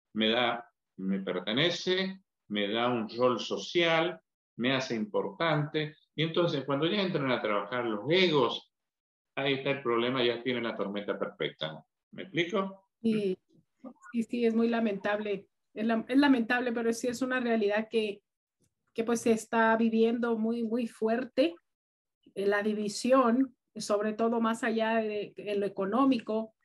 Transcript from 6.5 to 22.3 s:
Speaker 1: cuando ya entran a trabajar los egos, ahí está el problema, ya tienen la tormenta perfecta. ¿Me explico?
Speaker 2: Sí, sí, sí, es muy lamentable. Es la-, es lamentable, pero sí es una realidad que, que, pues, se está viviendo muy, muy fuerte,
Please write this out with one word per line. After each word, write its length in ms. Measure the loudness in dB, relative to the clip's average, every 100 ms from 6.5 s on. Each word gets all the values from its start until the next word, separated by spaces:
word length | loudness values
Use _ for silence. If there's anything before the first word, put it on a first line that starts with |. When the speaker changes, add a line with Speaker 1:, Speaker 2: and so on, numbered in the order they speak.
| 0
Speaker 1:
cuando 220 | -2 0 0
ya 160 | 0
entran 280 | 0 0 0
a 80 | 0
trabajar 460 | 0 -2 -2 -2 -2
los 180 | -2 2
egos, 640 | 4 4 4 2 0 -12 _ _ _ _ _ _
ahí 200 | -4 -2
está 160 | 0 -2
el 120 | -2
problema, 400 | 0 0 0 2
ya 200 | 0 0
tienen 220 | -2 -2
la 120 | -4 -4
tormenta 420 | -4 -4 -4 -4
perfecta. 640 | -6 -4 -6 -6 -10 -10 -18 _ _
¿Me 100 | -14
explico? 640 | -8 -4 -2 -2 -4 -8 _ _
Speaker 2:
Sí, 360 | -2 -2 -2 -4 _ _ _ _ -20 -20 -10
sí, 100 | -6
sí, 220 | -4 0
es 100 | 0
muy 140 | 2 2
lamentable. 760 | 2 0 -2 -2 -2 -2 -6 -8 _ _
Es 120 | -4 -2
la-, 180 | -2 2
es 120 | 4
lamentable, 520 | 6 4 2 0 0
pero 200 | 0 0
sí 160 | 0 -2
es 140 | -2
una 180 | -2 -2
realidad 480 | 0 2 2 0 0
que, 300 | -2 -2 -6 _ _ _ _ _ _ _
que, 80 | -4
pues, 200 | -2 0
se 100 | 2
está 440 | 2 0 2 4 4
viviendo 600 | 4 4 4 2 0 0
muy, 260 | 0 -2
muy 240 | -2 -2 -4
fuerte, 720 | -2 -2 -2 -2 0 0 0 _ _ _ _ _ _ _